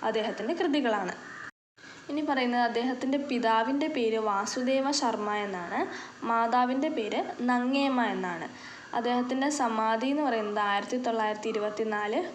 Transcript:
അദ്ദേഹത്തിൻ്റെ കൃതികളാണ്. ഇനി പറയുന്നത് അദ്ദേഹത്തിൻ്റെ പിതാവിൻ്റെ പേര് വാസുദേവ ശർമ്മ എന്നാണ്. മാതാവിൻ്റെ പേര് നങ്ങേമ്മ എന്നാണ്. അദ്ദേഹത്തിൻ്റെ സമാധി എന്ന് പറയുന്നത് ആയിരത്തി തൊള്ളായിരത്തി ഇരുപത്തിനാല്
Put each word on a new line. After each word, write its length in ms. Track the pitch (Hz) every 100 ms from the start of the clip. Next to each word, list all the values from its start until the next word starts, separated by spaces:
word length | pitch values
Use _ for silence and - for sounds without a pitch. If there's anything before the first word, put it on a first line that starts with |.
| 226
അദ്ദേഹത്തിൻ്റെ 460 | 220 220 254 220 339
കൃതികളാണ്. 540 | 349 294 247 214 185 - - - - - _ _ - - -
ഇനി 100 | 285 302
പറയുന്നത് 360 | 269 247 240 240
അദ്ദേഹത്തിൻ്റെ 480 | 226 247 254 262 277 -
പിതാവിൻ്റെ 560 | 247 226 220 233 277 311 302
പേര് 240 | 226 220 220
വാസുദേവ 580 | 196 214 - 254 269 269 285
ശർമ്മ 300 | 247 254 208 208 202
എന്നാണ്. 340 | 185 175 208 370 - - - -
മാതാവിൻ്റെ 600 | 339 349 247 247 262 311 269
പേര് 220 | 214 214 - - 247
നങ്ങേമ്മ 500 | 247 247 277 277 254 226 190
എന്നാണ്. 320 | 185 170 156 - - - - -
അദ്ദേഹത്തിൻ്റെ 500 | 240 247 247 254 277 294
സമാധി 500 | 240 220 220 226 254
എന്ന് 120 | 285 294
പറയുന്നത് 340 | 226 208 208 208
ആയിരത്തി 320 | 202 208 247 247
തൊള്ളായിരത്തി 440 | 226 214 208 220
ഇരുപത്തിനാല് 680 | 214 208 208 220 208 208 240 359